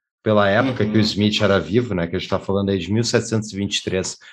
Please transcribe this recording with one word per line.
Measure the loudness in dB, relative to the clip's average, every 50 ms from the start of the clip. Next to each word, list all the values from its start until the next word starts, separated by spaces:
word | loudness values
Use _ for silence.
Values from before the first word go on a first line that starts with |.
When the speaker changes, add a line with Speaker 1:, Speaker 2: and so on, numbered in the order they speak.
| _ _ _ _ 0
Speaker 1:
pela | 2 4 4 4 4
época | 4 2 2 0 0 -2 -2
Speaker 2:
Uhum. | 0 2
Speaker 1:
que | 2
o |
Smith | 2 2 2 0 0 0 2 2 2
era | 2 2 2
vivo, | 0 2 0 0 0 0 -2
né, | -2 -2
que | -2 -4
a | -6
gente | -4 -2
tá | -4 -4
falando | -2 -2 -2 -2 0 0
aí | 0 -2
de | -2 -2 0
mil | 0 0
setecentos | 2 2 0 0 0 -2 -2 -2 -4 -6
e |
vinte | -6 -6 -4 -4 -4
e | -6
três | -4 -4 -4 -4 -4 -8 -12 -18 -20